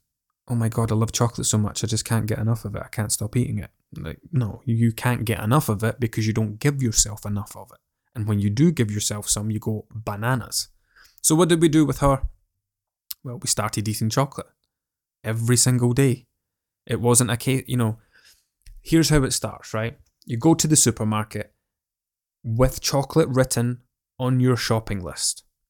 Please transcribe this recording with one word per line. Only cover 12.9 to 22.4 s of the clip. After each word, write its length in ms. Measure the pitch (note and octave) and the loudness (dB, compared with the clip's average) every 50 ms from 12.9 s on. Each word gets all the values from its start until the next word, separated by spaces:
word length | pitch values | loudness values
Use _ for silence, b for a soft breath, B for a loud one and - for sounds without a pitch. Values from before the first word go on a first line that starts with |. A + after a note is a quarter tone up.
| _ _ _ - - _ - | _ _ _ -14 -14 _ -12
Well, 160 | B2+ A#2+ A2 | -12 -12 -8
we 80 | - | -4
started 400 | - - - G#2 A2 - A#2 G#2 | -4 -2 -2 -2 -4 -2 -4 -4
eating 220 | G#2+ G#2+ - A#2 A2 | -4 -2 -2 -2 -2
chocolate 380 | - C#3 C3+ C3+ - - - _ _ _ _ _ _ _ _ _ _ _ _ _ _ _ - | 0 0 0 -2 -4 -12 -14 _ _ _ _ _ _ _ _ _ _ _ _ _ _ _ -8
every 320 | A2 A2+ A2+ A2+ A#2 B2 | -6 -4 -2 2 2 4
single 380 | A#2 - C3 B2+ B2 B2 A#2+ A#2+ | 4 4 2 2 2 2 2 2
day. 340 | C3 C#3 C3+ A2+ - _ _ _ _ _ _ _ _ _ _ _ _ _ | 4 2 2 2 -2 _ _ _ _ _ _ _ _ _ _ _ _ _
It 140 | - B2+ - | -8 -6 0
wasn't 320 | A#2 A#2+ A#2+ A#2 B2+ A2 | 2 4 4 4 4 2
a 60 | A#2+ | 0
case, 260 | A#2 - C3+ C3 C3 - | -2 0 0 0 0 -2
you 100 | - B2+ | -2 -2
know, 220 | B2 A#2 A2 A2 b b b b b b b b b b _ _ _ - - - - | 0 0 0 -2 b b b b b b b b b b _ _ _ -20 -20 -20 -14
here's 280 | - - D#3+ E3 D#3 - | -4 2 4 4 4 6
how 140 | D3+ D3 C3 | 4 2 2
it 80 | A#2+ | 2
starts, 420 | A#2+ - - G#2+ G#2 - - - - | -2 -4 -6 -6 -10 -10 -14 -8 -6
right? 240 | A2 G#2+ A#2 - _ _ _ _ _ _ | -6 -6 -6 -8 _ _ _ _ _ _
You 120 | - B2+ | -8 -4
go 160 | A#2 A#2 D#3+ E3 | 2 4 4 4
to 140 | D#3+ - | 4 4
the 80 | D#3 D#3 | 2 4
supermarket 800 | - - B2 - - A2+ G#2+ G#2+ G#2+ G#2+ - - G#2 G#2 - _ _ _ _ _ _ _ _ _ _ _ _ _ _ _ _ _ _ | 4 4 2 2 0 -2 -2 -2 -2 -4 -6 -8 -10 -10 -12 _ _ _ _ _ _ _ _ _ _ _ _ _ _ _ _ _ _